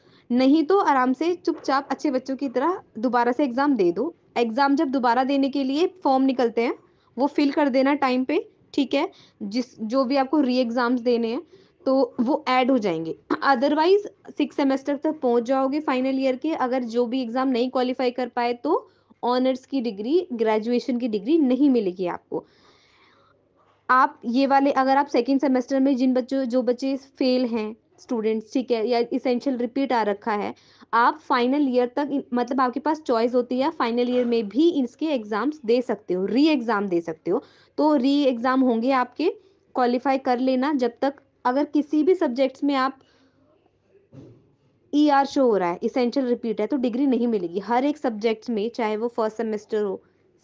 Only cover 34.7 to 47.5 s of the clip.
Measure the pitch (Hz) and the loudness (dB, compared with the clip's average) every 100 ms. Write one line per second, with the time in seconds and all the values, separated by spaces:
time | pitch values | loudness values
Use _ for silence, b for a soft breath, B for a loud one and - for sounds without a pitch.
34.7 | 294 240 - 311 277 208 214 254 302 214 | 2 -4 -4 -4 -4 -4 -4 -4 -4 0
35.7 | 240 247 214 - 180 196 226 311 302 226 | 0 0 -6 -4 -4 0 2 4 2 0
36.7 | 208 202 170 165 160 - 240 b b b | -2 0 -2 -4 -8 -4 -4 b b b
37.7 | - 302 294 262 285 277 240 254 262 254 | 0 2 4 2 2 2 0 0 2 2
38.7 | 226 247 262 247 - 320 466 b b _ | 2 0 0 -2 -2 -4 -4 b b _
39.7 | - 247 247 277 269 269 240 262 262 269 | -2 0 0 0 -2 0 0 0 0 0
40.7 | 294 240 - 269 277 _ _ 247 254 294 | 0 -2 -2 -4 -4 _ _ -2 0 0
41.7 | 294 285 302 302 370 311 240 262 - 285 | 0 0 0 2 2 0 0 -2 0 -2
42.7 | 277 262 269 b b b b _ _ _ | 0 -2 -4 b b b b _ _ _
43.7 | _ _ _ _ - - - _ _ _ | _ _ _ _ -20 -20 -20 _ _ _
44.7 | _ _ 294 302 277 269 285 254 196 175 | _ _ 0 4 4 2 2 2 2 0
45.7 | 180 233 269 240 277 254 240 233 214 214 | -2 -4 -2 0 0 -2 -2 -2 -4 -2
46.7 | 294 240 233 285 233 240 220 170 | -2 -2 0 0 0 0 -2 -4